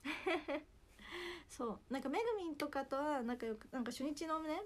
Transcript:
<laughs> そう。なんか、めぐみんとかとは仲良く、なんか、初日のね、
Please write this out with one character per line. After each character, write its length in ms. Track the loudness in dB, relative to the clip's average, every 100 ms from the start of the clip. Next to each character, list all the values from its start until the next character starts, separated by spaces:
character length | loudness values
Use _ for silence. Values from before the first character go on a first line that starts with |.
<laughs> 1500 | -6 -2 2 2 2 -2 -4 -16 -20 -18 -10 -6 -6 -8 -10
そ 320 | -4 -2 -2 -4
う。 20 |
な 60 | -2
ん 40 |
か、 60 | 2
め 100 | 2
ぐ 180 | 4 2
み 100 | 0
ん 80 | -2
と 120 | 0
か 160 | 0
と 120 | 0 2
は 260 | 4 2
仲 240 | 2 0 -2
良 100 | -4
く、 120 | -4
な 100 | -2
ん 40 |
か、 60 | -2
初 140 | 0
日 220 | 0 0 0
の 160 | 0
ね、 200 | 2 0